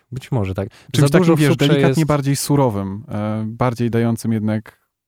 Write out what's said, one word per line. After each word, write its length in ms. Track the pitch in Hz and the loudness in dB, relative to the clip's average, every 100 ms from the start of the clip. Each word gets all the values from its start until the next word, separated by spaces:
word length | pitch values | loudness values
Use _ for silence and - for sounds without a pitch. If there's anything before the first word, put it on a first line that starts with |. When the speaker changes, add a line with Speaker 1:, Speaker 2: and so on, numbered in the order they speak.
| - | -14
Speaker 1:
być 200 | 127 - | -12 -4
może 220 | 131 95 | -4 -2
tak. 140 | 95 98 - - | -4 -8 -10 -4
Speaker 2:
Czymś 180 | - 143 | 2 4
Speaker 1:
Za 80 | 165 | 4
dużo 140 | 170 | 4
Speaker 2:
takim, 40 | 156 | 4
Speaker 1:
w 40 | |
Speaker 2:
wiesz, 100 | 147 | 2
Speaker 1:
Suprze 180 | 127 143 | 2 2
Speaker 2:
delikatnie 320 | 143 135 135 | 4 2 2
Speaker 1:
jest 80 | 151 | 2
Speaker 2:
bardziej 280 | 147 139 139 | 0 0 -2
surowym, 680 | - 143 131 101 98 98 123 | 0 2 2 0 -6 -8 -10
e, 360 | 107 107 107 110 | -6 -4 -4 -6
bardziej 440 | 117 123 117 120 | -2 -2 0 -2
dającym 420 | 113 117 113 113 | 0 0 -2 -2
jednak 480 | 113 107 107 - - _ _ | -2 0 -2 -6 -20 _ _